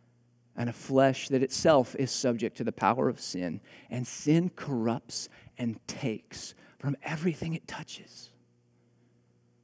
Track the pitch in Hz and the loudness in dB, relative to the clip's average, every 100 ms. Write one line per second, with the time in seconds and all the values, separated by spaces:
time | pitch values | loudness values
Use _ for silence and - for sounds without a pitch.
0 | _ _ _ _ _ - 120 - - 135 | _ _ _ _ _ -6 -6 -6 0 6
1 | 135 127 - 131 131 - 165 147 120 - | 6 4 0 0 0 2 6 6 6 -2
2 | 131 - 127 117 113 - 117 - 98 123 | -2 0 0 0 -2 -2 -6 2 2 4
3 | 143 - - 90 87 104 - - - 127 | 2 0 -8 -6 -4 -6 -12 -20 -10 -8
4 | 123 - 147 165 175 - - 123 113 117 | -6 -6 4 4 4 -4 -4 -2 0 -2
5 | - - - - - - 120 107 - - | -4 -10 -10 -16 -20 -6 -6 -6 -10 -6
6 | 127 110 _ - - - - _ 143 - | -4 -4 _ -14 -14 -16 -20 _ -4 -4
7 | - 156 175 156 165 165 - - 160 - | -4 -2 -2 -2 -6 -8 -8 -14 -12 -16
8 | - - - _ _ _ _ _ _ _ | -18 -20 -20 _ _ _ _ _ _ _
9 | _ _ _ _ _ _ | _ _ _ _ _ _